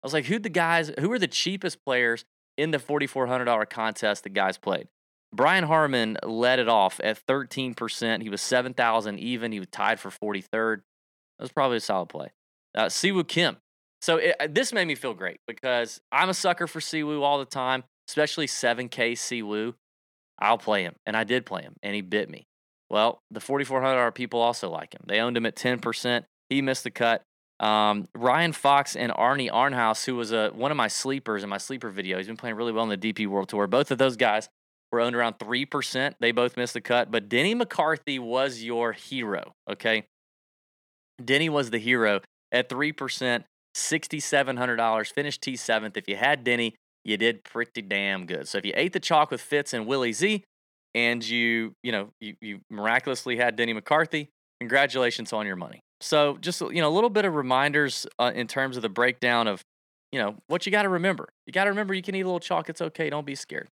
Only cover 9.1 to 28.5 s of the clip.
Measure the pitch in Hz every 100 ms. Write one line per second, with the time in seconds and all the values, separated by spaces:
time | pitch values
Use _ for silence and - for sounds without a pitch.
9.1 | 101 117 123 117 107 92 - 104 117 98
10.1 | - 107 98 92 110 113 110 _ _ _
11.1 | _ _ _ 127 - 135 117 - 95 85
12.1 | 76 71 _ _ _ _ - 110 - 196
13.1 | 190 165 160 165 - _ _ _ _ -
14.1 | 165 170 - 151 151 254 220 175 135 131
15.1 | 98 92 - - 113 131 123 117 - _
16.1 | 135 185 180 196 175 170 160 - 160 151
17.1 | 151 143 143 131 139 127 131 127 _ -
18.1 | - 151 - 143 - 123 117 123 - 117
19.1 | 117 - 120 104 107 113 120 _ _ _
20.1 | _ _ - 101 113 - 104 87 - -
21.1 | 110 107 123 113 92 - - 101 104 90
22.1 | 104 87 78 _ _ _ _ _ 104 113
23.1 | - _ 110 - 139 131 135 131 131 120
24.1 | - 123 120 117 117 95 82 80 - -
25.1 | 104 117 117 113 - 123 123 117 113 123
26.1 | 120 - _ _ 135 135 131 120 - 117
27.1 | 113 _ _ _ _ 107 107 107 104 -
28.1 | - 123 143 170